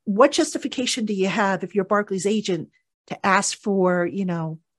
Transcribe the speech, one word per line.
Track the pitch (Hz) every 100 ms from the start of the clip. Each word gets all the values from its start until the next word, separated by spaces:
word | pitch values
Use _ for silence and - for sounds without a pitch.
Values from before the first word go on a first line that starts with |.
what | - 196 285
justification | - 311 302 277 - 247 -
do | 214
you | 202 190
have | 180 196 190
if | 185
you're | 208
Barkley's | 190 208 208 190 190
agent | 220 202 175 151 _ _ _ _
to | - 202
ask | 190 196 -
for, | 220 196 185 180 175
you | 190
know, | 190 170 160 160 _